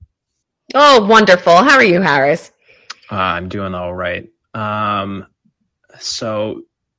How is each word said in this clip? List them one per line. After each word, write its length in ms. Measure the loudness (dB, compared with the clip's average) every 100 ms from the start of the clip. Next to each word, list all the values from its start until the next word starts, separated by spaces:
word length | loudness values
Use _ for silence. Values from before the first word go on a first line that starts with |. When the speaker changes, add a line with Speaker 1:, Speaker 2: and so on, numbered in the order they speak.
| _ _ _ _ _ _ -4
Speaker 1:
Oh, 320 | 2 4 4
wonderful. 520 | 4 4 4 2 4 4
How 180 | 6
are 80 | 4
you, 180 | 4 2
Harris? 520 | 0 0 0 -2 -6 _ _ _ -20 -20 -10
Speaker 2:
Uh, 60 | -4
I'm 320 | -4 -4 -8
doing 260 | -10 -8
all 180 | -8 -8
right. 380 | -8 -8 -8 -12 _ _
Um, 720 | -10 -8 -6 -4 -4 -6 -10 -16 _ _ _ _ _ _ -16
so 640 | -12 -10 -6 -6 -6 -8 -16 _ _